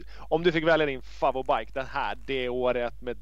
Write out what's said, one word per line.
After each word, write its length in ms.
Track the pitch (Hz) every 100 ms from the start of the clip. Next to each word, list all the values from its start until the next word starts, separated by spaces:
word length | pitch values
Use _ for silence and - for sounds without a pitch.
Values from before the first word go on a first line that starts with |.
| - -
Om 260 | - 160
du 80 | 175
fick 160 | 165 160
välja 180 | 156 151
din 160 | 131
favobike, 680 | - - 151 131 127 127 113
den 120 | 139 131
här, 300 | 143 110 104 -
det 240 | 135 123
året 520 | 127 123 123 120 -
med 160 | 123 117